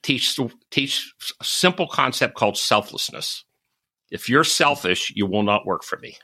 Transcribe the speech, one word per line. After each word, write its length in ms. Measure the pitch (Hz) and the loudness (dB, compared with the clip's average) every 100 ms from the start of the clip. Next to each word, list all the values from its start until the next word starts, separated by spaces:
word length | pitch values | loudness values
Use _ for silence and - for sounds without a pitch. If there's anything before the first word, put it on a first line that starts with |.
teach, 380 | - 131 - - 120 - _ | -2 0 0 -2 -4 -6 _
teach 420 | - 135 - - - - - | -2 -2 -2 -8 -12 -12 -8
a 40 | |
simple 440 | - - 185 185 165 | -6 2 2 2 -2
concept 460 | - 131 - 123 | 0 0 2 -2
called 240 | - 107 - | 2 0 0
selflessness. 840 | - 107 - - - - - - - _ _ _ _ _ _ | 2 2 2 -4 -6 -6 -8 -8 -14 _ _ _ _ _ _
If 200 | - - | -10 2
you're 140 | 135 | 4
selfish, 680 | 160 - 147 143 90 87 - - | 4 4 2 2 0 0 0 -2
you 120 | 98 | 0
will 160 | 104 | 2
not 220 | 101 104 95 | 2 2 0
work 180 | 87 | -4
for 160 | - - | -4 -10
me. 180 | - - | -10 -20